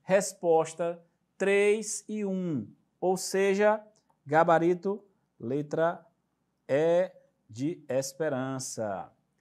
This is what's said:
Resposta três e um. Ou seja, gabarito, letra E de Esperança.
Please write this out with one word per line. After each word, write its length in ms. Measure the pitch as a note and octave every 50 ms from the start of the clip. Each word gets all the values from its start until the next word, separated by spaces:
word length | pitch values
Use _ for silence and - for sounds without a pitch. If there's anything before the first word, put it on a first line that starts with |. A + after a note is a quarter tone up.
Resposta 960 | _ - F#3 G3+ F#3+ - - _ - E3+ D#3+ D#3+ D#3+ D#3+ - - E3+ E3+ F3 F3 _ _ _ _ _ _ _
três 680 | _ F#3+ G3 G3+ G3+ G3+ G#3 G#3 A3+ G#3 - - - - -
e 160 | G#3+ G#3+ G#3
um. 420 | G3 F#3+ F#3+ F3+ F3 D#3 B2+ - - - _ _ _ _ _
Ou 160 | - F3+ F#3+
seja, 720 | F#3 - - - F#3+ G3 G3 F#3+ G3 G#3+ G#3+ G#3+ G#3+ G#3+ - _ _ _ _ _ _ _
gabarito, 760 | C3 C#3+ D#3+ F3 F3 E3 D#3+ E3 E3+ F3+ F3 - G3 G3+ G#3 - _ _ _ _ _ _ _
letra 640 | A2+ A#2 C3 D3 D3 D3 - D#3 D#3+ E3+ F#3 - - _ _ _ _ _ _ _ _ _ _ _ _
E 440 | - C3 C#3+ D#3+ E3 E3+ F3 F#3 F3+ - - _ _ _ _ _
de 360 | _ A2 A2+ C3+ D#3 F3 - -
Esperança. 1200 | - B2 C3+ C3+ - - - D#3+ D#3 C#3 B2+ C3 C3 C3+ C3 C3 - - - A2 G#2 G2 F#2 - - _ _ _ _ _ _